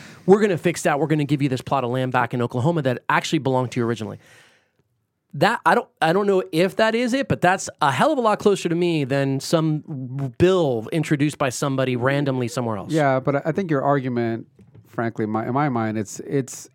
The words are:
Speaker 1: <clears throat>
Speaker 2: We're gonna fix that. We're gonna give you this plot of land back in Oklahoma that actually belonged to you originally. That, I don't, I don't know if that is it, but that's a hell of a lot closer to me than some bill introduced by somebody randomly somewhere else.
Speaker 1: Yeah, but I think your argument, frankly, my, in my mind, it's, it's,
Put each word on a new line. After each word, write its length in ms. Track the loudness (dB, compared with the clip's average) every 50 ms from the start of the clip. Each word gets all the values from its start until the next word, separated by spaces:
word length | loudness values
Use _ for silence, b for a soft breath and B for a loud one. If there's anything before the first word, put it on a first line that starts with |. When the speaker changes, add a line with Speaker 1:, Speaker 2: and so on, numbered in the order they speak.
| -14 -20
Speaker 1:
<clears throat> 160 | -20 -4 4 6
Speaker 2:
We're 140 | 6 6
gonna 160 | 6 4 2 0
fix 260 | 0 -2 -2 0 0
that. 160 | 0 0 0
We're 80 | 0 0
gonna 160 | 2 0 2
give 180 | 0 0 0
you 80 | 0 0
this 120 | -2 -4
plot 220 | -2 -2 -2 -2 0
of 60 | -2
land 220 | -2 -2 -2 0
back 220 | 0 0 0 0 0
in 80 | -2
Oklahoma 400 | -2 -2 -2 0 0 2 0 2 0
that 200 | 0 -2 -2 -2 0
actually 300 | 0 0 0 0 -2 -2
belonged 320 | 0 0 0 0 0 -2
to 80 | -2 -2
you 60 | -2
originally. 340 | -2 -2 -4 -6 -10 -10 -12 b b b b b b b b b b b b b _ _ _ _ _ _ _ _ _ -4
That, 260 | 0 2 2 2 2 2
I 80 | 2 2
don't, 140 | 2 2 -2 _ _
I 120 | 0 2 2
don't 140 | 2 2 2
know 160 | 2 0 0 0
if 240 | 0 0 0 0 2
that 180 | 0 0 2 2
is 200 | 0 0 0 0
it, 140 | -2 0 -2
but 120 | -2 2
that's 280 | 2 2 2 2 -2 -8 -4 _
a 100 | 0 0
hell 200 | 2 2 2 2
of 60 | 2 2
a 40 |
lot 160 | 2 2 0 2
closer 300 | 2 2 2 2 0 -2
to 60 | 0
me 300 | 0 0 0 0 0 0
than 340 | 0 0 0 0 0 0 -2
some 920 | 0 0 0 2 2 2 0 -2 -4 -8 -10 -8 -8 -8 -6 -6 -6 -8 0 2
bill 500 | 4 4 4 4 2 2 0 -2 -4 -4
introduced 460 | -4 -4 -2 0 0 0 0 -2 0 -2
by 120 | -4 -4
somebody 460 | -2 -2 -2 -2 0 0 0 -2 -2
randomly 520 | 0 0 0 0 2 0 0 -2 -2 -2 -4
somewhere 300 | -4 -4 -4 -4 -4 -6
else. 140 | -6 -2
Speaker 1:
Yeah, 280 | 0 2 2 2 2 2
but 260 | 0 0 -2 0 -2 -2
I 40 |
think 200 | -2 -2 -2 -2
your 100 | -2 0
argument, 680 | 2 2 2 2 0 -2 -2 -2 -2 -2 -2 -6 -8 -14 _ _ -20 -20 -20 -20 -20 _
frankly, 380 | -8 -6 -4 -4 -2 -4 -4
my, 220 | -2 -2 -2 -4 -2
in 60 | -2
my 160 | 0 0 0
mind, 280 | 0 -2 -2 -2 -2 -4
it's, 220 | -6 -6 -10 -12
it's, 480 | -10 -4 -4 -4 -4 -4 -10 -16 -18 -18 _